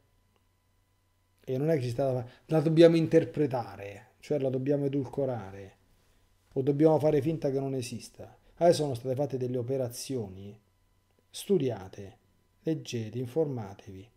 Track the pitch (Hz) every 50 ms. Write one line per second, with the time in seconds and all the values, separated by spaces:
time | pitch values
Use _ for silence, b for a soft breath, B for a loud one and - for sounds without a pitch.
0 | _ _ _ _ _ _ _ _ _ _ _ _ _ _ _ _ _ _ _ _
1 | _ _ _ _ _ _ _ _ - - 127 131 147 160 165 139 123 123 120 139
2 | 139 135 127 123 120 120 B B B - 160 160 143 160 160 160 165 165 165 165
3 | 160 - 165 160 - - - 156 151 127 131 123 110 - - - 101 101 101 104
4 | - _ _ _ - - 151 143 135 131 127 131 131 143 147 143 143 135 139 143
5 | 127 117 - 143 139 131 123 107 95 95 98 98 98 95 - _ _ _ _ _
6 | _ _ _ _ _ _ _ _ _ _ - 139 127 147 143 143 156 160 156 139
7 | 139 156 151 143 120 160 160 156 - 139 131 135 135 135 135 131 117 - 117 104
8 | - - _ - - - - _ _ _ _ - 170 175 165 131 151 143 127 117
9 | 127 131 127 131 147 135 139 127 123 123 127 127 117 123 135 131 127 117 117 -
10 | - - 135 123 104 95 92 95 98 101 101 - _ _ _ _ _ _ _ _
11 | _ _ _ _ _ _ - - - - 202 170 135 123 110 98 92 95 - -
12 | 98 95 - _ _ _ _ _ _ _ _ _ - 160 160 139 131 - 123 113
13 | 110 107 107 123 131 120 - 160 160 143 131 120 104 98 98 - - - 95 95
14 | 98 - _